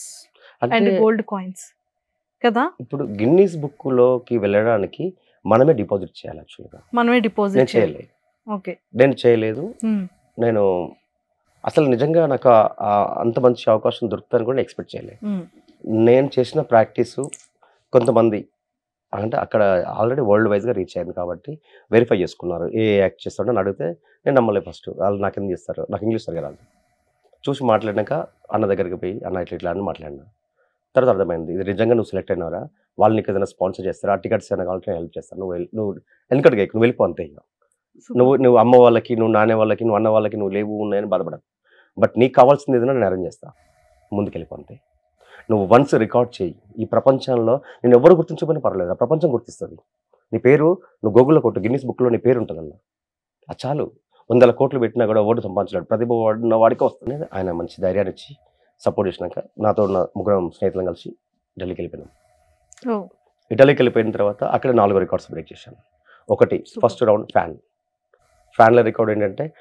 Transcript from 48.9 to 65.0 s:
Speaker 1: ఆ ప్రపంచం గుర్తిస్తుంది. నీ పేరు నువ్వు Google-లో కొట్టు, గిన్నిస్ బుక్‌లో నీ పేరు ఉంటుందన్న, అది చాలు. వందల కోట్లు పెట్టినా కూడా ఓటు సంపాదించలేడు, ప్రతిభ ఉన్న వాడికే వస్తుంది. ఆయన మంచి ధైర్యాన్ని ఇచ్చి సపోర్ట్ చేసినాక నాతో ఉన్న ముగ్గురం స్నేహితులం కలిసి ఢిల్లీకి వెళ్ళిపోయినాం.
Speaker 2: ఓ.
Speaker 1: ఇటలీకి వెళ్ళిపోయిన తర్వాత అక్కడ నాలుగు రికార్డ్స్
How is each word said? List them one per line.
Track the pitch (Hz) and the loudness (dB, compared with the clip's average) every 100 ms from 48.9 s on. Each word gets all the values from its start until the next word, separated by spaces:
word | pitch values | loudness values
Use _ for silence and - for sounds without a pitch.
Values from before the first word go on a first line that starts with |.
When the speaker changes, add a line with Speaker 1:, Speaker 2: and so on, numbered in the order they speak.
Speaker 1:
ఆ | |
ప్రపంచం | 92 120 156 156 | -4 -2 0 0
గుర్తిస్తుంది. | 175 - - - 80 _ _ _ _ - | -2 -6 -16 -16 -18 _ _ _ _ -8
నీ | 113 | 0
పేరు | 123 143 160 185 _ _ | 4 4 4 0 _ _
నువ్వు | 107 | 2
Google-లో | 104 131 156 | 4 6 4
కొట్టు, | 117 101 | 2 -2
గిన్నిస్ | 101 135 123 | -4 -4 -4
బుక్‌లో | - 123 | -2 0
నీ | 113 | 0
పేరు | 120 123 | 0 0
ఉంటుందన్న, | 107 82 78 - _ _ _ _ _ _ - | -2 -10 -14 -18 _ _ _ _ _ _ -20
అది | 165 127 | -12 -6
చాలు. | 147 - _ _ _ - | -6 -6 _ _ _ 0
వందల | 123 123 | 6 6
కోట్లు | - 135 135 | 4 0 0
పెట్టినా | 117 120 110 | -4 -2 0
కూడా | 110 | 2
ఓటు | 104 117 | 2 0
సంపాదించలేడు, | 101 92 92 92 | -2 -4 -4 -6
ప్రతిభ | 80 110 120 | -4 -4 -2
ఉన్న | 117 110 110 117 | 0 0 -2 0
వాడికే | 113 113 123 | 4 4 2
వస్తుంది. | 131 - - 143 - | -4 -4 -12 -10 -10
ఆయన | 95 92 | -8 -6
మంచి | 85 85 - | -6 -8 -6
ధైర్యాన్ని | 92 95 92 | -4 -2 -4
ఇచ్చి | - - - _ _ _ _ | -8 -18 -20 _ _ _ _
సపోర్ట్ | 107 110 98 | -6 -2 -4
చేసినాక | 85 87 - - - | -4 -10 -10 -14 -4
నాతో | 107 107 | -2 0
ఉన్న | 98 92 87 101 | 0 0 -4 -6
ముగ్గురం | 98 98 87 | -2 -2 -2
స్నేహితులం | - 98 92 | -4 -6 -4
కలిసి | 90 85 - - _ _ _ 90 | -8 -8 -14 -20 _ _ _ -14
ఢిల్లీకి | 90 87 | -12 -10
వెళ్ళిపోయినాం. | 85 78 73 _ _ _ _ _ _ _ 247 214 | -12 -14 -20 _ _ _ _ _ _ _ -8 -8
Speaker 2:
ఓ. | 180 _ _ _ - | -8 _ _ _ -4
Speaker 1:
ఇటలీకి | 117 139 139 | 4 4 6
వెళ్ళిపోయిన | 123 113 113 | 2 2 -2
తర్వాత | 104 104 104 | -2 -4 -2
అక్కడ | - 120 135 | -4 -2 0
నాలుగు | 117 101 | 2 2
రికార్డ్స్ | 95 | 2